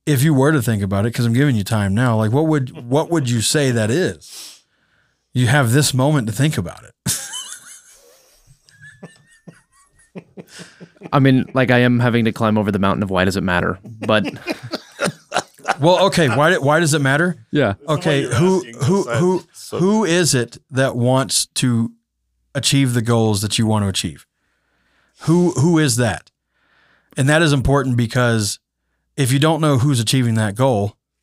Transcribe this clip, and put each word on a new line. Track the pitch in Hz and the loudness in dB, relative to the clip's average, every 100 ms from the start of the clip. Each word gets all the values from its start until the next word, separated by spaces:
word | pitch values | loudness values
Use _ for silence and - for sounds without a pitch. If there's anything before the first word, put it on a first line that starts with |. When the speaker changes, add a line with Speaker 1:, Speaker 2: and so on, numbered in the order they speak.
| - | -2
Speaker 1:
if | 143 | 0
you | 147 | 2
were | 143 135 | 4 4
to | 156 | 2
think | 113 110 | 0 -2
about | 98 98 110 | 0 0 -2
it, | |
'cause | 117 120 | -2 0
I'm | |
giving | 117 147 113 | 2 2 0
you | |
time | 95 113 101 | -2 -2 0
now, | 98 127 110 | 0 0 0
like, | 107 | 0
what | 127 160 | 0 0
would, | 156 127 160 120 | 0 -2 -10 -4
what | 135 160 | -2 0
would | 170 127 | -2 0
you | 120 | -2
say | 107 156 139 | 0 0 0
that | 117 107 | 0 0
is? | 135 170 80 - - - - _ _ _ _ _ _ _ | 0 -2 -6 -16 -20 -20 -20 _ _ _ _ _ _ _
You | 123 123 | -2 2
have | 147 123 | 2 2
this | 127 143 | 2 0
moment | 127 135 151 110 | 0 0 0 -2
to | |
think | 104 147 151 | -2 -2 -2
about | 85 - | -6 -10
it. | - _ - - - 880 1077 - - - _ - _ _ _ _ _ - _ - 147 - 165 - _ _ - - _ _ _ _ _ 185 | -20 _ -8 -6 -8 -14 -16 -20 -20 -20 _ -20 _ _ _ _ _ -20 _ -20 -20 -20 -20 -20 _ _ -20 -20 _ _ _ _ _ -20
<laughs> | - - - - - - 175 _ 196 | -20 -20 -20 -20 -20 -20 -20 _ -4
Speaker 2:
I | 156 | 2
mean, | 135 131 - | 4 4 2
like, | 131 127 | 0 2
I | 123 | 2
am | 123 123 | 2 2
having | 123 117 113 | 2 0 0
to | |
climb | - 113 107 | 0 0 0
over | 104 | 0
the | 101 | 0
mountain | 98 98 | 0 0
of | 101 | -2
why | 92 | 0
does | 92 95 | 0 0
it | |
matter, | 90 87 87 90 - - - | 0 0 -2 -4 -10 -10 0
but | 107 | 0
<laughs> | - - - - 127 339 - - - - - - - _ 139 - | 0 -8 -10 -10 -10 -14 -12 -6 -6 -6 -8 -8 -8 _ -6 0
Speaker 1:
Well, | 147 180 185 | 2 4 2
okay, | - 151 | 2 0
why, | 117 151 180 | 2 2 2
why | 139 156 | 2 2
does | 170 | 2
it | 156 | 0
matter? | 135 139 180 170 - | 0 0 0 -4 -4
Speaker 2:
Yeah. | 147 120 98 - | 0 0 -2 -4
Speaker 1:
Okay, | 151 165 139 127 | -2 0 -2 0
Speaker 3:
That's | 113 | 0
why | |
you're | 180 | 2
Speaker 1:
who, | 190 - | 2 -2
Speaker 3:
asking | 120 | -4
Speaker 1:
who, | 127 196 | 0 0
Speaker 3:
this. | 135 117 | 0 0
Speaker 1:
who, | 180 185 - | 0 0 -4
Speaker 3:
So | - - 107 | -20 -10 -2
Speaker 1:
who | 185 214 | 0 2
is | 170 170 165 | 0 0 2
it | 135 117 - _ | 0 -2 -8 _
that | 131 135 | -2 -2
wants | 120 120 131 113 - - | 0 0 0 0 -4 -4
to | - 127 117 117 - _ _ _ _ _ | -2 0 0 -2 -6 _ _ _ _ _
achieve | 143 - 139 135 | -6 -2 0 0
the | 120 | 0
goals | 113 117 110 104 | 0 2 2 0
that | 104 - | -2 -2
you | 110 | 0
want | 107 | 0
to | 101 | 0
achieve? | 92 90 71 - _ _ _ _ _ _ _ _ _ | -2 -6 -10 -20 _ _ _ _ _ _ _ _ _
Who, | - 170 175 | 0 2 2
who | - 151 160 | 2 2 2
is | 151 113 | 2 0
that? | 117 80 - _ _ _ _ _ _ _ _ - | 0 -2 -10 _ _ _ _ _ _ _ _ -4
And | 135 | 0
that | 156 | 2
is | 165 | 2
important | 139 120 139 131 120 | 2 2 0 0 0
because | 117 131 123 113 101 - _ _ _ _ _ - | 0 0 0 0 -2 -6 _ _ _ _ _ -4
if | 135 | 0
you | 135 | 2
don't | 156 160 | 2 2
know | 156 139 | 2 2
who's | 135 127 | 2 0
achieving | 110 135 120 110 | 0 0 0 0
that | 107 | -2
goal, | 101 135 110 104 - _ _ | 0 0 0 -2 -6 _ _